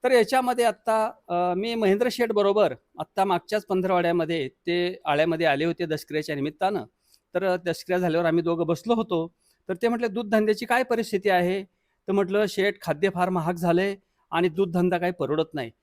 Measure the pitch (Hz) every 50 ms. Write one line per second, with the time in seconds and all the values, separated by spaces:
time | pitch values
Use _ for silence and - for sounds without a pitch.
0 | - 254 262 240 220 226 262 262 254 247 247 247 233 233 214 _ _ - 220 220
1 | 220 220 - _ _ - 180 175 180 180 180 185 202 233 233 226 220 196 196 208
2 | 240 247 - - 240 226 226 208 202 196 196 214 208 156 127 - _ _ _ -
3 | 156 _ _ - 190 202 185 175 _ - - 214 202 _ 196 185 180 190 190 175
4 | 175 170 170 175 160 156 170 165 139 131 _ _ _ - 170 175 175 180 185 -
5 | _ - 147 147 156 170 165 160 175 160 139 139 156 165 170 _ 175 160 156 151
6 | - _ 147 156 151 - 151 143 139 151 151 _ 190 190 208 175 107 - _ _
7 | _ _ _ _ _ _ _ 180 185 190 180 180 175 180 160 - - - 180 180
8 | 180 175 160 165 170 165 160 170 160 170 170 165 170 156 165 156 - 226 233 226
9 | 226 - 185 165 165 170 _ _ _ _ _ _ _ - - 180 - 233 240 233
10 | 240 226 190 220 240 202 214 214 214 208 214 214 233 - 240 247 254 254 240 226
11 | 220 220 - 190 180 208 185 180 175 180 185 196 190 _ _ _ _ _ _ _
12 | _ - 190 196 196 175 190 202 214 202 - - 190 202 202 - - - 156 147
13 | 180 196 190 175 180 185 185 180 156 165 180 170 170 170 170 175 190 202 196 196
14 | _ _ _ _ _ _ - 165 175 180 156 170 196 180 165 180 175 180 175 175
15 | 180 180 180 - 156 123 151 156 160 160 - 147 123 113 - _